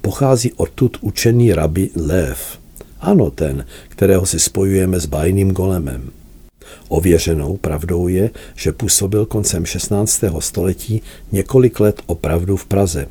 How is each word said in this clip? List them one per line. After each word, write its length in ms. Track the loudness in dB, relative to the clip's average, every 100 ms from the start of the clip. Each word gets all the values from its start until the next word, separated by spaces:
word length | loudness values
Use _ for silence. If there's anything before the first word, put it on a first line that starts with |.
Pochází 520 | -4 0 2 2 2
odtud 440 | -2 -6 0 0 0
učený 520 | -6 0 2 4 4
rabi 380 | 4 2 0 -2
Lev. 640 | -2 0 0 0 -4 -10 -16 -20 -20 -20 -8
Ano, 300 | 2 4 2
ten, 360 | 0 -4 -4 -8 -16 -20
kterého 380 | 0 2 4 2
si 140 | 0
spojujeme 600 | -2 0 2 2 2 0
s 60 | -2
bajným 440 | -2 0 2 2
golemem. 600 | 2 0 0 -4 -6 -10 -16 -20 -20 -20 _ -20 -20 -6
Ověřenou 680 | -2 2 2 0 -2 -2 -4
pravdou 520 | -4 -4 -2 -2 0
je, 220 | 0 0 -2 -20
že 180 | -6 -4
působil 540 | -2 0 0 0 0 0
koncem 400 | -2 -2 -2 -4
šestnáctého 760 | -6 -2 -2 0 0 -2 -2
století 600 | -6 -2 -2 -2 -4 -4 -6 -20 -6
několik 480 | -4 2 4 4 4
let 220 | 2 2 -4
opravdu 500 | -4 -2 -2 0 -4
v 80 |
Praze. 420 | 0 0 0 -2 -8